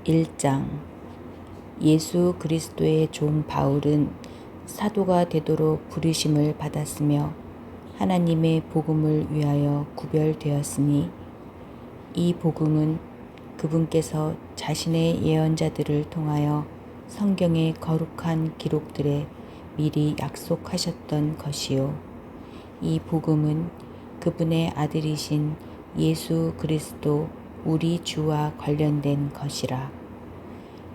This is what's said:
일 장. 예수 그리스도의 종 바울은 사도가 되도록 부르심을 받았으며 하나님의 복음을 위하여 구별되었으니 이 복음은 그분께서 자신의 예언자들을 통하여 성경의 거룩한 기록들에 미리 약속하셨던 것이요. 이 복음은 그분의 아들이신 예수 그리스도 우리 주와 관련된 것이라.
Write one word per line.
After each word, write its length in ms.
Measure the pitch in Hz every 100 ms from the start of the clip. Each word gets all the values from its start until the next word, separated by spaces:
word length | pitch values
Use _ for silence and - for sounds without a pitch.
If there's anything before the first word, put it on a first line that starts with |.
일 220 | - 165 160 -
장. 460 | 139 135 135 147 - - - - - - - - - -
예수 560 | 151 156 - 175 180 180
그리스도의 720 | 156 165 - - 156 156 156
종 320 | - 151 151 147
바울은 640 | 147 143 143 147 151 - - - - - - -
사도가 640 | - 208 202 185 175 175
되도록 580 | 156 160 156 156 156 -
부르심을 720 | 160 160 156 156 147 151 151
받았으며 760 | 151 147 147 - 147 147 147 - - - - - - -
하나님의 680 | 190 180 170 160 160 160 -
복음을 540 | 160 156 156 156 151 139
위하여 540 | 151 147 143 143 143 147 -
구별되었으니 1120 | 147 156 156 151 151 143 143 - 143 143 170 - - - - - - - - - -
이 200 | 170 175
복음은 680 | 175 165 147 156 156 151 160 - - - - - -
그분께서 800 | 156 165 160 160 151 156 156 160 - -
자신의 640 | - 156 170 165 165 170
예언자들을 880 | 156 156 160 160 160 156 147 147 151
통하여 560 | 165 151 147 147 147 147 - - - -
성경의 680 | - 202 185 175 165 160 -
거룩한 840 | 160 160 160 - 170 160 160 -
기록들에 680 | - 151 147 - 147 143 147 - - - - -
미리 400 | 151 151 151 143
약속하셨던 1160 | 143 - - 165 - 180 170 - - 151 151 151
것이요. 600 | 147 - - 135 139 151 - - - - - - - -
이 180 | 165 160
복음은 680 | - 160 160 151 151 156 170 - - - - -
그분의 540 | 175 - 165 165 - 143
아들이신 800 | 147 160 156 151 - 151 151 151 - - - 160
예수 560 | 160 160 - 165 165 -
그리스도 720 | 156 156 - - 147 147 160 - - - 160
우리 320 | 160 165 170
주와 500 | - 156 156 151 151 -
관련된 720 | - 147 151 147 143 143 143
것이라. 580 | - 143 - 127 127 139 - - - - - - - - - -